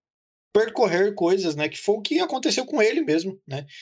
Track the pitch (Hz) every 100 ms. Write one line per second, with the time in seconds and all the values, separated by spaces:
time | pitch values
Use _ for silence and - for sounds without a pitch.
0 | _ _ _ _ _ 208 220 - 214 175
1 | 202 196 170 196 175 147 151 - - 214
2 | - 330 359 - 285 254 262 208 214 311
3 | 285 160 185 190 - 139 143 -